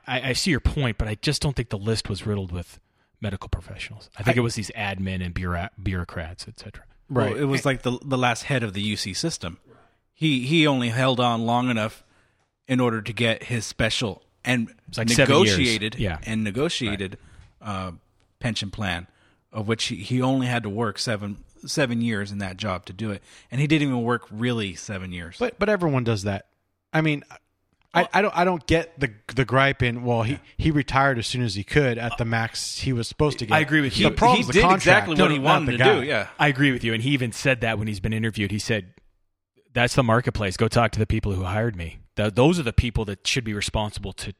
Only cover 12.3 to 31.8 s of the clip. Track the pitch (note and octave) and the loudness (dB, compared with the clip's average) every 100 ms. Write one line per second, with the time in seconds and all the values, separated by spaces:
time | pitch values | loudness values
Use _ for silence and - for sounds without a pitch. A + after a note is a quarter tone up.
12.3 | _ _ _ - B2+ B2 A2+ G#2+ G#2+ A#2 | _ _ _ -4 0 2 0 -4 0 0
13.3 | A2 - A#2+ - - A2 - A2 F2+ _ | 0 -4 -6 -6 -2 -2 0 -4 -6 _
14.3 | _ - B2 A2+ - - - A2+ A#2 C#3 | _ -2 -2 -2 -8 -12 -4 0 4 6
15.3 | C#3+ A2 F#2 - A2 G#2+ - G2 D#2+ - | 6 6 4 2 0 -2 -4 -4 -4 -6
16.3 | A2 G#2+ G2+ D#3+ - A2+ G2+ F#2+ G#2 - | -4 -2 -2 -2 -2 -4 -4 -6 -8 -18
17.3 | - - _ G#2 G2 F#2 E2+ _ _ _ | -20 -20 _ -10 -8 -8 -12 _ _ _
18.3 | _ B2 G#2+ G2+ - G2+ F2 F#2+ _ _ | _ -6 -4 -6 -6 -4 -4 -8 _ _
19.3 | _ _ A2 G#2 A2+ - G#2 G#2+ B2+ B2+ | _ _ -8 -4 -2 -2 -6 -4 0 2
20.3 | C3+ B2 A#2+ G#2+ G2+ A2+ - - G#2 G#2 | 2 0 -2 -4 -4 -4 -4 -4 -4 -6
21.3 | G2+ - _ - - C3+ A#2 A#2 G#2+ G2+ | -10 -14 _ -8 -2 0 0 0 -2 -4
22.3 | G2+ G2 F2+ G#2+ F2+ - F#2 A2 G2 - | -6 -8 -6 -4 -4 -6 -8 -6 -8 -12
23.3 | - _ B2 D3 D#3 C#3+ B2+ A#2 A#2+ - | -20 _ -2 2 2 2 0 0 -2 -4
24.3 | G#2+ B2 A#2 G2+ F2 - G2 F#2 F2 E2+ | -4 -2 -2 -4 -6 -10 -8 -8 -10 -12
25.3 | - B3 - G3+ G#3 E3+ C3+ A#2 A2 G2+ | -6 -6 -2 0 2 2 2 2 0 0
26.3 | F#2+ - _ _ _ _ D#3+ D#3 D3 - | -4 -6 _ _ _ _ 0 0 0 -6
27.3 | - _ _ _ _ _ E3+ F3+ F3+ G3+ | -20 _ _ _ _ _ 0 2 2 2
28.3 | E3 F3+ F3 - E3 E3 - C3+ G#2 - | 2 2 0 2 0 0 -6 -8 -6 -8
29.3 | A2+ C3 B2+ C3+ C3+ B2+ A#2 A#2+ A#2 A2 | -2 2 4 4 4 0 0 0 0 0
30.3 | D3 - - D3+ D3 C3 C3+ C#3 B2 A2 | -2 -8 -2 2 2 2 2 4 2 -2
31.3 | B2 A#2+ G2 G2 D3 | -2 -2 -2 0 2